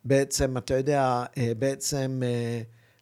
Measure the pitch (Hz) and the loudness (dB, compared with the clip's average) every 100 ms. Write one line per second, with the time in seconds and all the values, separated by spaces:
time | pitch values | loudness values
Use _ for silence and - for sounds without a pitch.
0 | 127 139 135 - 135 127 - 131 135 143 | 4 2 4 0 0 -2 -2 0 2 2
1 | 131 123 123 - 117 113 135 135 - 143 | 2 0 -2 -2 -2 0 -2 -2 -4 -2
2 | 131 131 123 120 117 117 110 - _ _ | -2 -2 -2 -2 -2 -4 -8 -16 _ _